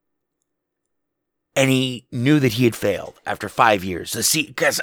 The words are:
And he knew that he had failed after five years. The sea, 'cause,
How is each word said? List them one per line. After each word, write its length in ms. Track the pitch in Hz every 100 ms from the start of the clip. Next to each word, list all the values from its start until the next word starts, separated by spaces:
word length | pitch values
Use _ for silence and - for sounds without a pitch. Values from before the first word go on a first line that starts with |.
| _ _ _ _ _ _ _ _ _ _ _ _ _ _ _
And 160 | 139 135
he 360 | 131 131 120 -
knew 300 | 120 127 151
that 140 | 131
he 100 | 110
had 100 | 120
failed 460 | 107 104 85 - - -
after 240 | 101 104
five 340 | - 117 104
years. 280 | 92 85 -
The 100 | -
sea, 320 | - 160 131
'cause, 260 | - 165 208